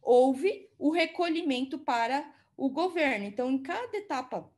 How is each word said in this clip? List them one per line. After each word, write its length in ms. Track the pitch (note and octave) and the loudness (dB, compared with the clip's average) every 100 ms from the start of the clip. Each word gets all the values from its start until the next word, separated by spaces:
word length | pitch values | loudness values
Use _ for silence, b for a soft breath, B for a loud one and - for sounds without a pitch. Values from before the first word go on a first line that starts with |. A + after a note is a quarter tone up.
| - | 6
houve 640 | B3 B3+ C4+ F4+ - - _ | 6 6 4 0 -2 -10 _
o 120 | C#4+ | 0
recolhimento 880 | E4 D#4+ E4 F4 E4 E4+ B3+ C4 C#4+ | 2 0 0 -2 0 0 -2 -2 -6
para 520 | D4+ A#3+ A#3 C4+ D4+ B B - | -2 0 0 -2 -4 B B -4
o 100 | C4+ | -4
governo. 560 | C4+ F#4 E4+ D4 A3 | 0 -2 0 0 0
Então, 260 | G3+ G3+ B3+ | -4 -4 -2
em 60 | C4+ | -2
cada 340 | C4+ F#4 A#4+ G#4+ | -2 -6 -6 -8
etapa 560 | G4+ C#4 B3+ F#3+ D3+ | -6 -6 -6 -8 -10